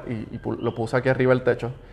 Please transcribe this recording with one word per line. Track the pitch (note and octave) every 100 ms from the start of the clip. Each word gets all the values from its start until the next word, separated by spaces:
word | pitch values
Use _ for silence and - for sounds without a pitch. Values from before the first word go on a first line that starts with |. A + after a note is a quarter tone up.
| -
y, | A2+ -
y | A#2
pu-, | A#2 A2
lo | A#2
puse | A#2 A2+ B2+
aquí | C3
arriba | B2+ B2+
del | B2+
techo? | B2+ A#2+ A#2+ - -